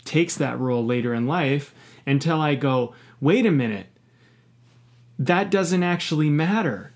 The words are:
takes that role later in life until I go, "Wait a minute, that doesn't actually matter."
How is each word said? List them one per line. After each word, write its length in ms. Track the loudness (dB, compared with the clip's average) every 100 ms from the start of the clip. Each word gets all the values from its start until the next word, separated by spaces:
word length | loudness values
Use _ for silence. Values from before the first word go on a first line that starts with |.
takes 320 | -2 0 0 -2
that 240 | -4 -2
role 260 | -2 -2 0
later 300 | -2 -2 -2
in 100 | -2
life 480 | 0 0 -2 -4 -18 -20 -10 -2
until 340 | 0 2 0
I 140 | 0
go, 400 | 0 0 0 -2 -8 -20 -2
"Wait 240 | 2 4 4
a 40 |
minute, 360 | 2 0 -4 -10 _ _ _ _ _ _ _ _ _ _ _ _ -6
that 320 | 0 0 2
doesn't 320 | 0 2 0
actually 460 | 0 -2 -2 0 2
matter." 640 | 2 0 0 -2 -4 -12